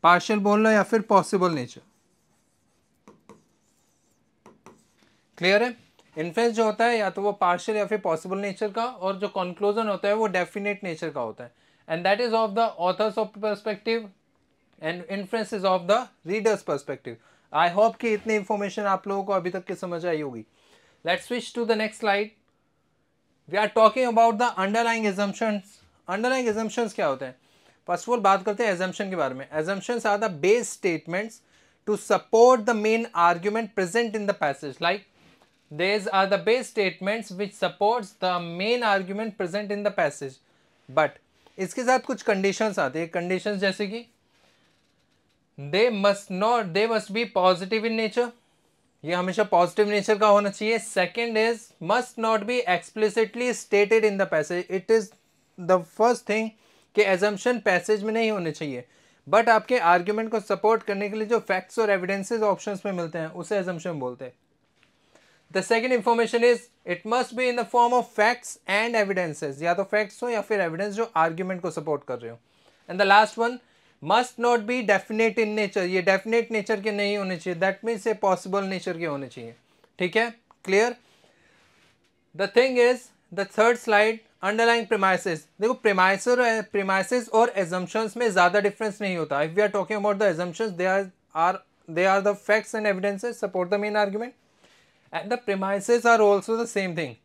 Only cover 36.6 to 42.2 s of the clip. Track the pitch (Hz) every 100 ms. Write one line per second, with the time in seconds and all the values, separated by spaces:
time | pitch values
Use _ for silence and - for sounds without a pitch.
36.6 | 240 - 196 160 190 226 - 180 202 -
37.6 | 180 165 202 240 196 _ 185 180 170 170
38.6 | 202 247 233 196 185 196 226 202 180 196
39.6 | 208 202 208 202 160 - 135 131 _ _
40.6 | _ _ - 131 151 - _ _ _ -
41.6 | 185 - 247 254 - 254